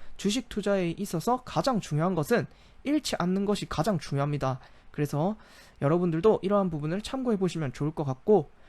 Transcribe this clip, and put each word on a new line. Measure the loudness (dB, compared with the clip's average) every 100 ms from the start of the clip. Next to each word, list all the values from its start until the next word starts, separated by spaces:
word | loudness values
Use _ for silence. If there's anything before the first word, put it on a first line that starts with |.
| -10 -4
주식 | -2 -2 -4
투자에 | -4 0 0 0 -4
있어서 | -4 -4 0 -2
가장 | -2 -2 0 0
중요한 | 0 0 0
것은 | 0 2 0 0 -8 -20 -10
잃지 | -2 0 0 -2
않는 | 0 0
것이 | 0 -2 -2
가장 | -2 0 0
중요합니다. | -2 -2 0 0 -2 -4 -10 -20 -10
그래서 | -4 -2 0 0 -2 -10 -20 -18 -2
여러분들도 | 2 4 2 4 4 4
이러한 | 4 2 0
부분을 | -2 -4 -4
참고해 | -4 -4 0 0
보시면 | 0 0 -4
좋을 | -2 -4
것 | -2
같고, | -4 -2 4 4 4 -8